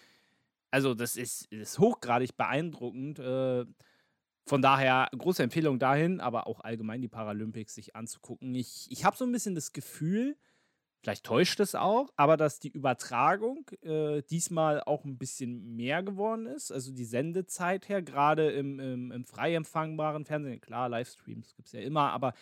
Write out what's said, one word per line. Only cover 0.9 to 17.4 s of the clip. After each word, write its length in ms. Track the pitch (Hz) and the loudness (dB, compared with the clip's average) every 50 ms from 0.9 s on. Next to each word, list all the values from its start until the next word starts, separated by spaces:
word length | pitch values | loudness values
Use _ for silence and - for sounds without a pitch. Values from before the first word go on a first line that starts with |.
| 120 | 2
das 220 | 110 120 117 - | 0 -2 -4 -4
ist, 300 | 107 120 - - - - | -4 -6 -6 -8 -10 -10
ist 320 | - 107 107 107 - - - | -12 -12 -12 -10 -6 2 4
hochgradig 580 | 196 240 - - - 120 120 127 127 120 - | 4 4 4 2 0 2 2 2 2 0 -2
beeindruckend. 840 | - 113 98 123 147 170 175 143 - 123 120 98 127 135 151 151 151 | -2 -2 0 0 0 -2 -2 -6 -8 -8 -8 -8 -6 -8 -8 -8 -8
Äh, 460 | 127 127 127 131 131 131 127 123 123 - - _ _ _ _ _ _ _ _ _ _ _ _ _ _ | -6 -4 -2 0 0 0 0 0 -2 -4 -10 _ _ _ _ _ _ _ _ _ _ _ _ _ _
von 160 | - 143 131 131 | 0 4 6 8
daher 460 | 135 139 135 135 131 127 131 131 - - | 8 8 8 6 6 6 6 4 2 0
große 260 | 123 - 175 180 - 143 | -2 0 0 2 2 2
Empfehlung 360 | 117 - 165 156 147 131 117 | 2 2 2 2 2 2 4
dahin, 420 | 131 127 139 147 160 175 185 175 | 4 4 4 4 4 2 2 0
aber 260 | - 120 113 113 - | -2 -2 -2 -2 -2
auch 140 | - 113 - | -4 -6 -8
allgemein 400 | - 110 117 113 110 110 110 127 | -8 -8 -8 -6 -6 -6 -6 -6
die 80 | 127 107 | -6 -8
Paralympics 680 | - 113 107 107 104 104 110 113 113 117 107 - - | -6 -6 -6 -6 -4 -4 -6 -6 -8 -8 -12 -12 -14
sich 220 | 107 104 - - | -16 -18 -16 -14
anzugucken. 580 | 107 113 - - - - - 113 - 131 127 127 | -14 -12 -12 -14 -14 -14 -14 -14 -10 -8 -4 -4
Ich, 320 | 127 123 - - - - - | -4 -4 -6 -10 -16 -14 -14
ich 140 | 127 - - | -6 0 0
hab 120 | 196 - | 0 2
so 80 | - 254 | 2 0
ein 80 | 247 240 | -2 -2
bisschen 220 | 220 - 208 180 | -2 -2 -2 -4
das 180 | 160 - - - | -4 -6 -6 -8
Gefühl, 640 | 147 - - - - 151 165 196 220 247 285 294 - _ _ _ _ _ _ _ _ _ _ _ _ | -10 -12 -12 -8 -4 -2 0 2 2 0 0 -4 -6 _ _ _ _ _ _ _ _ _ _ _ _
vielleicht 240 | - 110 98 - - | -6 -6 -6 -6 -4
täuscht 360 | - 113 135 185 - - - | 0 2 4 4 4 2 2
es 140 | 202 - - | 0 0 0
auch, 360 | - - 185 214 240 285 - _ | 0 0 2 2 2 0 0 _
aber 200 | - 143 151 160 | 4 6 6 8
dass 220 | 147 156 147 - - | 6 6 2 0 -2
die 100 | - 147 | -8 -10
Übertragung, 1000 | - 151 135 135 123 - - - 123 117 139 156 - 226 220 247 277 320 269 - 202 - | -6 -2 0 0 0 0 -2 -2 2 4 6 6 6 4 2 -2 -4 -6 -10 -16 -18 -12
äh, 400 | - 165 156 156 151 151 151 147 - - | -6 -2 -2 0 0 0 0 -2 -2 -2
diesmal 540 | 165 170 - - 175 160 156 156 147 147 - | -2 -2 -2 0 2 2 4 4 4 2 0
auch 220 | - 147 143 - | 0 -2 -2 -2
ein 120 | 143 131 | -6 -8
bisschen 600 | 120 135 - - - 131 120 120 117 98 117 117 | -8 -8 -8 -8 -6 -6 -6 -6 -8 -10 -10 -8
mehr 260 | 117 120 127 147 175 190 | -4 -2 0 0 0 -2
geworden 420 | 202 196 190 208 220 226 226 226 | -2 -4 -2 -2 -2 -2 -4 -6
ist, 260 | 240 277 302 - - | -8 -8 -10 -10 -8
also 220 | - 135 123 135 135 | -6 -6 -6 -8 -8
die 120 | 123 120 | -8 -6
Sendezeit 840 | 110 120 120 147 170 170 190 | -2 -2 -2 0 0 -2 -4